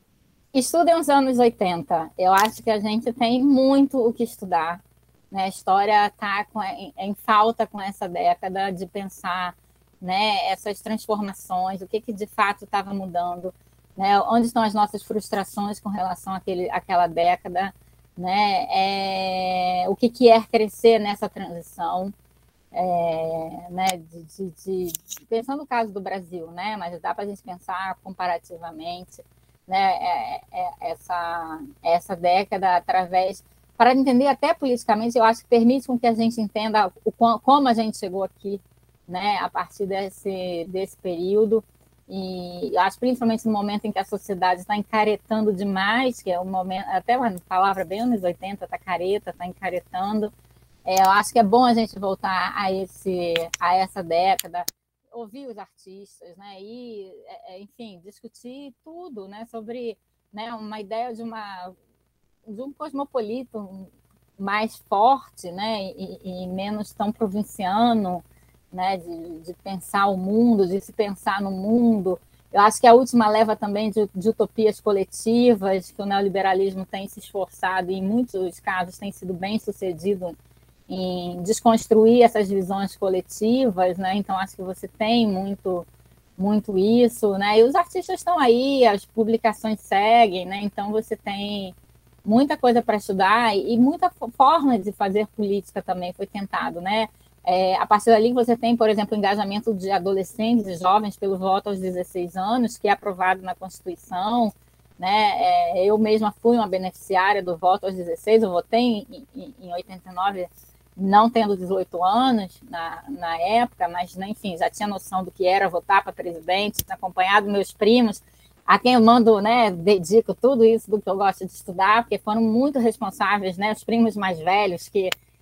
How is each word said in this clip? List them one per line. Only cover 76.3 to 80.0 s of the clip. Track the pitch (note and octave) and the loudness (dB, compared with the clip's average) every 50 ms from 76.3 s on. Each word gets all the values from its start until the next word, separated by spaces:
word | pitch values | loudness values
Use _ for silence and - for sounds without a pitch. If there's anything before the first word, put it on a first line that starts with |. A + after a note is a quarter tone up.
| F3+ G3 F#3+ F#3+ F#3+ F#3+ G3 G3 F#3+ F#3+ F#3 | 0 0 0 2 2 2 0 0 -2 -6 -10
tem | - - G3 G3 | -10 -10 -12 -12
se | G3 - - | -12 -16 -18
esforçado, | - - - G3 F#3 - - - - F#3 F#3+ F#3 F3+ F3+ | -16 -10 -8 -8 -8 -8 -8 -6 -4 -2 -2 -2 -4 -4
e | F#3+ | -4
em | F#3+ | -4
muitos | F#3+ F#3+ A3 B3 B3+ A#3+ - F#3+ F#3 F3+ - - | -2 -2 0 0 -2 -2 -4 -4 -4 -6 -6 -8
casos | - G3+ F#3+ F#3 F3+ F3+ - | -8 -6 -4 -4 -4 -6 -8
tem | - G3+ G3+ | -12 -12 -12
sido | - - F#3+ F3+ F#3 | -12 -10 -10 -10 -8
bem | E3+ F#3+ G3 G#3+ A3 | -6 -6 -4 -4 -4
sucedido | - G#3+ G3 - G3 F#3 E3+ D#3 | -4 -6 -10 -8 -6 -8 -6 -4